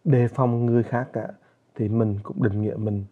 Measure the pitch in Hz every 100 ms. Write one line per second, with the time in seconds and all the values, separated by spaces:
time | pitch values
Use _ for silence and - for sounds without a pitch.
0 | 165 127 117 - 123 117 120 117 117 120
1 | 135 113 - - _ _ _ - 107 113
2 | 110 101 - - 110 104 107 - 107 101
3 | 101